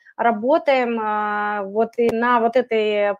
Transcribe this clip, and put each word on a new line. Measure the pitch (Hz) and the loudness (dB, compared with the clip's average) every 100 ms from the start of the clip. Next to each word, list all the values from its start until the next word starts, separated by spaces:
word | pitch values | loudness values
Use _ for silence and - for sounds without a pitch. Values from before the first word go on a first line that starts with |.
| - - | -14 -2
работаем, | 226 208 240 330 330 262 240 233 | 0 0 2 2 4 2 0 -2
а, | 214 214 208 208 208 208 | -2 -2 -2 -2 -2 -4
вот | 196 208 226 - | -4 -2 -2 0
и | 233 | 0
на | 226 240 240 | 0 0 0
вот | 233 247 | 0 0
этой | 240 220 214 208 202 | 0 0 0 0 0